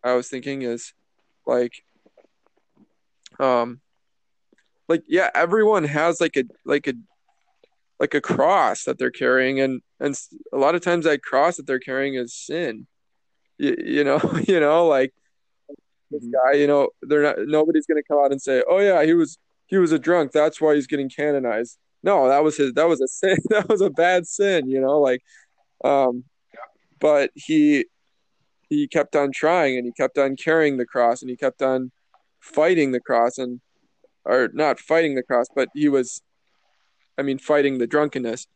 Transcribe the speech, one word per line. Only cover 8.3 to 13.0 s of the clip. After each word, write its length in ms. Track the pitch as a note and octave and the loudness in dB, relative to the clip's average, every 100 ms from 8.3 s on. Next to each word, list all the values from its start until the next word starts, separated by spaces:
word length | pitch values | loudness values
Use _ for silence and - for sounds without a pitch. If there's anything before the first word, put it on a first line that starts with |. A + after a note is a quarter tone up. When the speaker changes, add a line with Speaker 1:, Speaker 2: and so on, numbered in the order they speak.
| F3+ D3+ G3 B2 - | 0 2 2 0 -2
Speaker 1:
that 140 | - - | -6 -4
they're 120 | B2+ | -6
carrying, 500 | - B2+ C3 C3 C3+ | -2 0 0 0 0
and, 200 | C3+ B2+ _ _ | -2 -4 _ _
and 100 | D3 | -6
s-, 200 | C#3 - - - | -6 -14 -20 -8
a 40 | C3+ | 0
lot 160 | C#3 | 0
of 80 | E3+ | 0
times 220 | F3 F3 | 0 0
that 180 | D#3 C#3+ | 0 -2
cross 340 | - C3+ D#3+ F3 | 0 2 2 0
that 100 | C#3 | -6
they're 120 | B2+ | -6
carrying 340 | C3+ C3 C#3 | -4 -6 -4
is 200 | C3 A#2+ | -6 -8
sin. 520 | - - D#3 D#3 A2 - _ | -12 -10 -6 -6 -8 -18 _